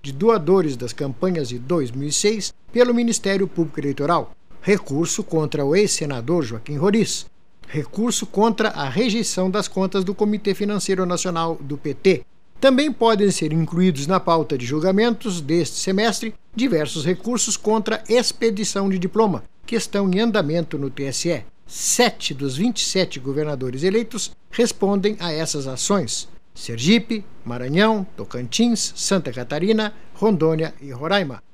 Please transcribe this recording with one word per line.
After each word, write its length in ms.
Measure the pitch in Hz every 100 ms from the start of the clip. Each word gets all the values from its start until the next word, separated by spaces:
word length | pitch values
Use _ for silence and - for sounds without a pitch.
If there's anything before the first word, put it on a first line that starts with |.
de 120 | 139
doadores 640 | 135 202 226 151 190 160 127
das 160 | 120
campanhas 560 | - 139 127 185 175 127
de 100 | 120
dois 320 | 127 175 131
mil 160 | 123 143
e 60 |
seis 420 | 143 208 220 185 - -
pelo 220 | 233 247
Ministério 540 | 240 233 220 202 196 190
Público 320 | - 160 147
Eleitoral, 500 | 143 139 143 139 120 - - -
recurso 640 | - 196 - 139 170 -
contra 400 | 208 160 151 147
o 100 | 139
ex-senador 720 | 170 214 - 151 131 117 175
Joaquim 320 | 127 113 127 147
Roriz, 500 | 180 208 190 - - - - - -
recurso 580 | 156 147 - 233 -
contra 440 | - - 226 208 220
a 200 | - 139
rejeição 600 | 127 247 214 220 - 185
das 160 | 196 -
contas 380 | - 190 196
do 100 | 185
Comitê 400 | 196 214 208 -
Financeiro 500 | 185 208 208 - 190
Nacional 540 | 180 175 185 170 165 165
do 160 | 143 143
P 160 | 156
T. 280 | 131 190 165 - - - -
Também 300 | 262 262 302
podem 400 | 233 226 220 202
ser 220 | - 156
incluídos 540 | 156 160 165 185 139 139
na 120 | 190
pauta 380 | - 165 151 139
de 80 |
julgamentos 760 | 120 147 175 190 233 233 233 180
deste 340 | 139 165 156 -
semestre 520 | - 190 226 - 226 - - -
diversos 480 | 254 175 151 170
recursos 540 | 147 180 - 240 - 190
contra 440 | - 220 220 220 -
expedição 800 | 226 233 - 226 202 214 196 196
de 100 | 190
diploma, 460 | 180 202 220 139 - - -
que 100 | 117
estão 340 | - 208 196
em 100 | 180
andamento 580 | 233 214 147 165 165 151
no 100 | 139
T 160 | 127
S 240 | 139 127 170
E. 160 | 160 101 - -
Sete 640 | - - - 240 - -
dos 240 | 135 139 131
vinte 220 | 226 226
e 60 | -
sete 340 | 190 175 -
governadores 600 | 127 139 151 143 127 127
eleitos 480 | 170 208 240 220 - - -
respondem 640 | - 233 - 196 202 196 214
a 100 | 175
essas 360 | 156 160 151 135
ações: 600 | 131 - 196 123 - - - -
Sergipe, 680 | - - 117 135 220 - 226 190 -
Maranhão, 640 | - 120 123 151 220 220 190 -
Tocantins, 760 | 101 123 123 - 233 220 - -
Santa 340 | - 196 143
Catarina, 640 | 120 120 147 185 220 214 208 -
Rondônia 580 | - 220 190 160 160 160 -
e 100 | 139
Roraima. 520 | 123 151 202 170 117 -